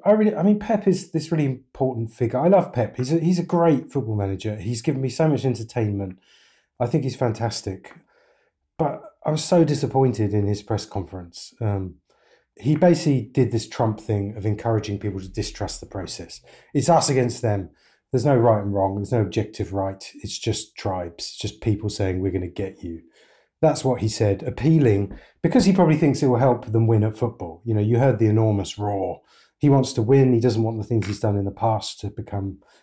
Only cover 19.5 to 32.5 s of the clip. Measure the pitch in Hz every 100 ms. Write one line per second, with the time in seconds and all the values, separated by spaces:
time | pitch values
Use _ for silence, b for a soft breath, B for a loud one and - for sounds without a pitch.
19.5 | - 90 95 95 98 - - 98 - 113
20.5 | - - - 107 92 87 - - - 104
21.5 | - 117 104 104 - 98 92 95 90 92
22.5 | - 95 - 87 82 - b b b b
23.5 | _ 156 143 135 120 113 - 104 98 -
24.5 | - 123 160 127 101 101 B B B 170
25.5 | 247 185 190 165 151 151 127 139 120 131
26.5 | 120 - 113 113 110 107 - 117 - -
27.5 | - 117 107 104 117 135 110 110 107 110
28.5 | 101 90 - 104 101 92 87 b b b
29.5 | _ 147 139 127 - 110 139 131 120 120
30.5 | 107 113 110 101 117 98 98 110 101 98
31.5 | - 110 107 - - 101 - 104 104 98